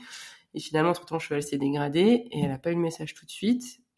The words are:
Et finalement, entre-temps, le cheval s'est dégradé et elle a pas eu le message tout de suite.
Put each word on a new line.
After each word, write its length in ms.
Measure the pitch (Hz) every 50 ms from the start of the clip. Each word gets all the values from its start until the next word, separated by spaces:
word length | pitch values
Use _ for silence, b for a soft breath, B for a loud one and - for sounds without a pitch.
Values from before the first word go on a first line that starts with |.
| B B B B B B B B B B -
Et 40 | 156
finalement, 300 | - - 156 156 156 175
entre-temps, 280 | 175 175 - - 160 165
le 40 |
cheval 220 | - - 151 147 147
s'est 160 | - - 143
dégradé 680 | 139 139 143 147 147 147 143 165 190 220 240 240 - -
et 80 | - 147
elle 120 | 143 139
a 60 | 135 131
pas 140 | - 170
eu 40 | 170
le 60 | 175
message 320 | 170 165 160 - 156 147 -
tout 120 | - - -
de 40 |
suite. 480 | - - - 214 247 247 - - - - _ _ _